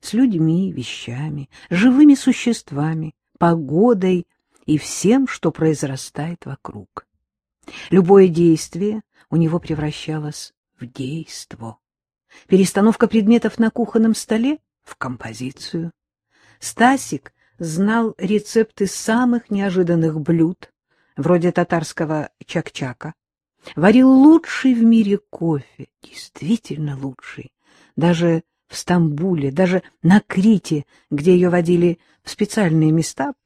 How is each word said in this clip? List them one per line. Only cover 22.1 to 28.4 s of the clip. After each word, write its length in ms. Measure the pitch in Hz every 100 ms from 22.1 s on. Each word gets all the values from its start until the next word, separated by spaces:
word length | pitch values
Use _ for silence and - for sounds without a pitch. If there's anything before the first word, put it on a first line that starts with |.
| 156 135 _
чак-чака. 720 | - - - - 131 - 156 - _ _ _ _ - -
Варил 340 | 180 240 262
лучший 640 | 262 285 320 - - 262
в 80 | 233
мире 360 | 226 226 202 196
кофе, 720 | - - 165 147 - - 135 _
действительно 960 | - - - - 147 226 - 147 147 135
лучший. 540 | 135 127 - - - _ _ _ _
Даже 480 | - 170 165 170 165